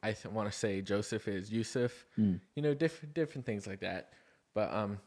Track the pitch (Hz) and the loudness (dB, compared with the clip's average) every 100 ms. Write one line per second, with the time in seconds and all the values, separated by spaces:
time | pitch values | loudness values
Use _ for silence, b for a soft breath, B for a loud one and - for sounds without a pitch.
0 | 110 107 104 107 104 - 110 98 98 101 | -2 -2 -4 -2 -2 0 0 0 0 0
1 | 107 110 - 98 101 110 110 131 120 - | 0 -2 -2 -4 -2 -2 0 2 0 -2
2 | - - 104 90 - - 147 143 160 - | -4 4 4 4 -2 -2 0 2 2 0
3 | 151 165 151 139 123 104 98 95 95 92 | -6 -2 -2 -2 -4 -4 -4 -6 -4 -4
4 | - b b b b 104 104 107 104 101 | -8 b b b b 0 2 2 0 -2